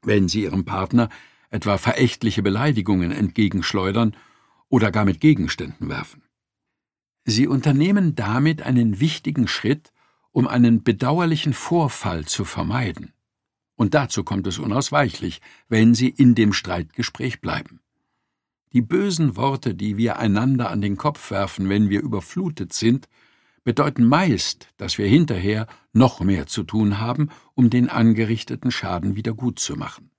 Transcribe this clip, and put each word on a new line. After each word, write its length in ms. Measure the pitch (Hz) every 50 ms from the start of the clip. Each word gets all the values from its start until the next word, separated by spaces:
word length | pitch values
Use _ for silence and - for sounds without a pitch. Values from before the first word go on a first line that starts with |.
| _
Wenn 260 | 113 107 104 98 90
Sie 140 | - 107 104
Ihrem 240 | 87 - 95 90
Partner 420 | - - 95 95 - - 120 120 110 - - - - _ _ _ _
etwa 300 | - - - 110 101 98
verächtliche 640 | - 120 117 - 131 117 - - - 113 101 - 101
Beleidigungen 720 | 101 98 104 127 151 143 110 92 98 104 92 87 85 92
entgegenschleudern 1000 | - 104 95 - - 107 98 87 98 87 - - 98 92 95 98 113 117 110 107 - _ _ _ _ _ _ _ _ _ _
oder 220 | - 123 104 107
gar 160 | 87 107 104
mit 140 | 98 92 -
Gegenständen 680 | - 156 151 107 90 - - - 80 73 - _ - 71
werfen. 340 | 73 - - - - - _ _ _ _ _ _ _ _ _ _ _ _ _ _ _ _ _ _ _ _ _
Sie 220 | - 110 107 135
unternehmen 680 | - 139 135 117 156 139 139 151 185 202 208 190 165 147
damit 480 | - 107 98 135 127 139 156 160 156 -
einen 380 | - 127 123 117 113 101 95
wichtigen 480 | 135 160 151 - _ - 151 135 120 -
Schritt, 440 | - - - 104 139 151 _ _ _ _ _ _ _ _ _ _ _
um 140 | 117 123
einen 360 | - - 123 120 117 117 113 -
bedauerlichen 720 | - 113 98 - 127 147 170 180 165 160 151 - 156 139
Vorfall 720 | - - - 170 175 160 135 - - - 95 87 82 76
zu 180 | - - - 101
vermeiden. 680 | - - - 87 80 - 127 127 101 - - - - _ _ _ _ _ _ _ _ _ _ _ _ _
Und 200 | _ 120 98 -
dazu 280 | 156 - - - - 92
kommt 240 | - 98 98 87
es 120 | 98 87 -
unausweichlich, 840 | - 107 101 127 143 - 143 147 143 113 - - - 92 85 - _ - - _ _ _
wenn 260 | 113 110 110 113 117
Sie 140 | 110 123 127
in 260 | - - 139 123 120
dem 180 | 107 113 104 98
Streitgespräch 880 | - - 92 90 87 85 80 _ - 120 - _ - - 131 113 -
bleiben. 400 | - 87 80 78 78 - - - _ _ _ _ _ _ _ _ _ _ _ _ _ _ _ _ _ _ _
Die 100 | 123 120
bösen 540 | 107 - 185 202 202 185 160 160 143 104
Worte, 380 | - 127 135 135 127 - 123 98
die 220 | 87 101 107 104
wir 220 | 98 117 117 - -
einander 520 | - 113 98 101 113 131 135 127 120 101
an 120 | 87 104 101
den 140 | 104 101
Kopf 340 | 95 - 151 147 - - -
werfen, 380 | - 98 101 95 - - 98 95
wenn 200 | 98 104 107 101
wir 140 | 98 101 -
überflutet 680 | 135 113 101 90 - - 175 190 175 156 - 101 90 -
sind, 360 | - - 113 120 131 - _ _ _ _ _ _ _ _ _ _ _ _
bedeuten 400 | - 117 131 147 143 135 - 120
meist, 640 | 117 135 160 190 180 120 90 - - - _ - _ _
dass 220 | _ 98 92 - -
wir 80 | 104
hinterher 600 | 98 107 156 175 143 110 92 90 101 107 107 110 - - - _ _ _
noch 280 | 110 127 123 - -
mehr 260 | 90 92 98 87 -
zu 160 | - - - 98
tun 380 | 78 - 110 110 104 101 98
haben, 300 | 107 117 123 139 151 147 - - _ _ _
um 160 | - 127 117
den 180 | 107 123 120 113
angerichteten 840 | - 113 117 113 110 104 113 107 117 110 - - - - - 127
Schaden 460 | - - - 95 90 87 80 98 98
wieder 160 | 101 107 113 110
gut 260 | 110 127 120 - -
zu 180 | - - -
machen. 340 | - - - - - - _ _